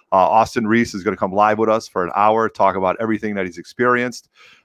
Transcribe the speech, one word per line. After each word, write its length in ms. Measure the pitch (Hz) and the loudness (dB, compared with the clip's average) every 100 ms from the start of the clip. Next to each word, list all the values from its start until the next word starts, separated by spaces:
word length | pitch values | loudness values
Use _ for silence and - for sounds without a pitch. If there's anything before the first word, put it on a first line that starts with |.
| _ | _
Uh, 60 | 95 | 2
Austin 500 | 87 110 113 - 107 | 4 4 2 -2 0
Reese 280 | 113 113 | 0 0
is 80 | 101 | -4
gonna 120 | 92 95 | -4 -2
come 160 | 101 | -2
live 260 | 95 107 107 | 2 2 2
with 100 | 110 | 0
us 180 | 110 - | 0 -2
for 160 | - | -4
an 60 | 87 | -4
hour, 340 | - 104 110 110 | 0 2 2 0
talk 280 | - 98 95 | 0 0 2
about 200 | 92 87 | -2 -2
everything 340 | 113 107 107 101 | -4 -4 -4 -6
that 100 | 92 | -6
he's 100 | 85 | -10
experienced, 680 | - - 123 123 123 117 - _ - _ | -14 -2 0 0 -2 -8 -20 _ -20 _